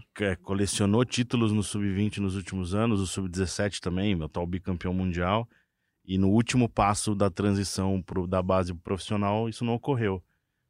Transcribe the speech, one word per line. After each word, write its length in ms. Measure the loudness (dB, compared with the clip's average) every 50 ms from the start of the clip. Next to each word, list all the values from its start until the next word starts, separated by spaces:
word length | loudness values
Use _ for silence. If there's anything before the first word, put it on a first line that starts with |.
| -10 _ -6
que, 120 | -2 -2
é, 100 | -2 -2
colecionou 680 | -2 -4 -2 0 0 0 0 0 2 2 4 4 4 2
títulos 460 | 2 0 -2 0 0 2 2 2 2 2
no 100 | 0 0
sub-vinte 560 | -2 -2 -2 -2 -2 0 0 0 0 0 -2
nos 160 | -2 -2 -2
últimos 400 | -4 -6 -6 -6 -6 -4 -2 0
anos, 240 | 0 2 2 2 2
o 80 | 0
sub-dezessete 720 | -2 -2 -4 -6 -4 -2 -2 -2 -2 -2 -2 -2 -4 -4 -6
também, 340 | -6 -4 -2 0 0 0 0
o 120 | 0 -2
atual 200 | -4 -4 -6 -4
bicampeão 480 | -4 -4 -4 -4 -4 -4 -4 -4 -4 -2
mundial. 540 | -2 -2 -2 -2 -2 0 0 0 0 -2 -4 _ _ _ _ _ _ _ _ _ _ _
E 120 | -2 0
no 100 | 2 4 6
último 380 | 6 4 4 4 2 2 2 2
passo 460 | 2 2 2 2 2 0 0 -2 0
da 140 | 2 2 2
transição 720 | 2 0 0 2 2 2 0 -2 -2 -2 0 0 0 -2
pro, 260 | -2 -4 -4 -4 -2
da 160 | 0 0 0 2
base 280 | 2 2 2 2 0 -4
pro 100 | -8 -6
profissional, 640 | -6 -6 -4 -4 -2 -2 0 0 0 0 0 -2 -4
isso 140 | -4 -4 -2
não 80 | -2 -2
ocorreu. 480 | -2 -2 -2 0 0 0 0 -2 -2 -6 _ _ _ _ _ _ _ _ _